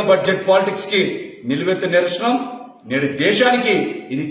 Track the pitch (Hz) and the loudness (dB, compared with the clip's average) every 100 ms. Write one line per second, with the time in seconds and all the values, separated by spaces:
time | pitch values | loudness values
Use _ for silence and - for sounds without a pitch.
0 | 190 190 190 190 - 190 202 190 - 202 | 4 4 2 0 2 4 2 -2 -2 -2
1 | 143 - - - 120 147 175 185 180 175 | 0 -4 -10 -10 -4 -2 0 -2 2 2
2 | 175 - 233 262 - - - - 113 135 | 2 0 0 0 -2 -10 -16 -20 -6 -2
3 | 143 123 170 208 247 247 226 180 - - | -2 0 0 4 4 2 2 0 -2 -6
4 | - 135 147 | -8 -6 -4